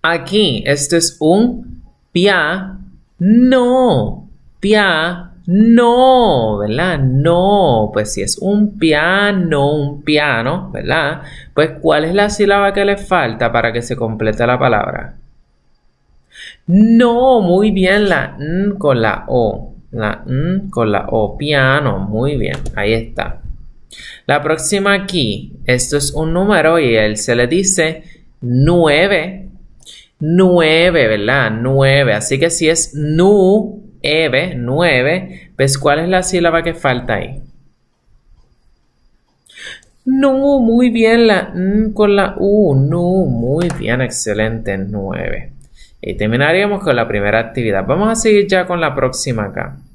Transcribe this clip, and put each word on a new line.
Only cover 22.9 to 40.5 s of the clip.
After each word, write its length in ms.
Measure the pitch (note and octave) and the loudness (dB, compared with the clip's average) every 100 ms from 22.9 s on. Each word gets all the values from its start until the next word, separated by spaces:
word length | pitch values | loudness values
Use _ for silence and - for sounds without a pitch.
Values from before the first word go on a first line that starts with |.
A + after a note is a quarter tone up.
está. 480 | A2+ A2+ - - - - - - - - - - - - | -2 -4 -8 -8 -8 -12 -14 -16 -20 -20 -20 -20 -12 -2
La 140 | C#3+ | -2
próxima 520 | D3+ D#3+ - G3+ G3 | 0 -4 -2 -2 0
aquí, 640 | G3+ F#3+ F3+ A2+ G2 - - - | -2 -2 -2 -2 -4 -10 -10 -2
esto 320 | B2+ - D3 | -2 0 -2
es 160 | C#3 | -2
un 180 | - D#3+ | -4 -2
número 480 | E3+ G3 F#3+ D#3 E3 | 0 2 2 2 2
y 160 | C3+ A2 | 2 2
él 220 | G#2+ G#2+ | 0 -2
se 180 | - A#2+ | -2 0
le 120 | B2 | 2
dice 560 | F3 F#3+ - D#3+ D#3+ - - - _ | 0 0 0 -2 -4 -16 -20 -20 _
nueve, 1080 | A#2+ B2+ D3 F3 D#3+ C#3+ G3 F#3+ E3+ F#3+ - - - - - - _ _ | -2 2 4 4 4 4 2 0 -2 -10 -16 -18 -20 -20 -20 -20 _ _
nueve, 880 | D3+ F3 F#3 F3+ D#3 D#3+ F3 E3 A#2 | 0 4 4 4 4 4 4 2 2
¿verdad? 420 | G#2+ G#2 C#3 A2+ | 0 0 0 0
Nueve, 640 | A2 B2 C3+ C3+ C#3 B2+ | -2 0 2 4 4 2
así 240 | G#2 - C3+ | 0 -2 0
que 120 | E3 | 0
si 180 | E3 D#3 | 0 0
es 260 | E3 - | 0 -4
nu-eve, 1600 | C#3+ D3+ D#3 F#3+ G#3 F#3 G#3 - - - - C#3+ D#3 D#3+ B2+ C#3 B2+ | -6 -2 2 4 4 4 2 0 -10 -20 -8 -2 0 2 0 -2 -6
nueve, 960 | A#2+ C#3+ F3 C3 C3 F3+ F#3+ - - - | -4 0 2 2 0 -2 -6 -16 -18 -2
pues, 220 | C3+ C3+ | -2 0
¿cuál 220 | D3+ D3 | 0 0
es 100 | E3+ | 0
la 140 | F#3 | 0
sílaba 380 | F3+ F3+ E3+ E3 | 0 0 0 0
que 120 | E3 | -2
falta 420 | D#3+ C#3 B2 B2 G2 | -4 -2 -2 -2 -4
ahí? 260 | - C3+ - - _ _ _ _ _ _ _ - _ _ _ _ _ _ _ _ _ _ _ - - - _ _ | -6 -12 -16 -20 _ _ _ _ _ _ _ -20 _ _ _ _ _ _ _ _ _ _ _ -20 -20 -20 _ _
Nu, 560 | B3+ C4+ C#4 C4+ C#4 | -2 2 2 2 2